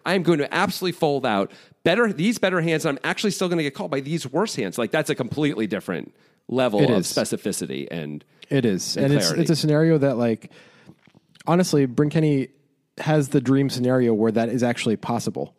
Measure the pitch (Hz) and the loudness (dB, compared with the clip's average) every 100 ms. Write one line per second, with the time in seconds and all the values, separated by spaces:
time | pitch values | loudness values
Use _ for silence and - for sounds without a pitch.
0 | - 185 165 165 139 160 196 - 185 - | -2 0 2 0 0 0 -2 -2 -4 0
1 | 160 143 123 101 101 - - _ - 196 | 0 0 0 0 0 -6 -20 _ 0 2
2 | 233 147 190 226 196 180 165 156 160 135 | 2 0 -2 0 0 0 0 0 0 -4
3 | 151 180 214 - 185 170 147 139 160 139 | -4 -2 -2 -2 -2 -2 -2 -6 -6 -4
4 | 139 165 131 160 220 - 101 87 113 160 | -4 -6 -4 -4 -2 -4 -6 -4 -2 -2
5 | 151 151 120 - 151 - 110 98 - 85 | -2 -2 -4 -2 -2 0 -2 -4 -4 -6
6 | 52 _ _ _ - 123 127 104 123 107 | -6 _ _ _ -6 -2 0 2 2 2
7 | 85 - 110 110 107 90 76 65 69 82 | 0 -2 -2 -2 -4 -6 -6 -8 -8 -8
8 | 73 76 - _ - 143 120 92 - - | -8 -10 -14 _ -4 0 2 0 -2 -2
9 | 135 143 165 156 165 151 156 147 160 160 | 2 2 2 0 2 2 2 4 4 4
10 | 139 120 120 110 - - - _ - - | 2 2 0 -2 -6 -20 -20 _ -20 -20
11 | _ _ _ _ - 170 180 151 135 120 | _ _ _ _ 0 2 4 2 2 2
12 | 151 156 156 143 127 _ _ _ _ - | 0 2 2 2 -2 _ _ _ _ -8
13 | 151 156 131 147 120 135 139 123 123 131 | 0 2 2 0 2 2 2 0 0 2
14 | 120 107 113 110 113 120 120 117 120 104 | 4 4 2 2 0 0 0 0 -2 -2
15 | - 117 - - 69 | -2 -4 -4 -6 -10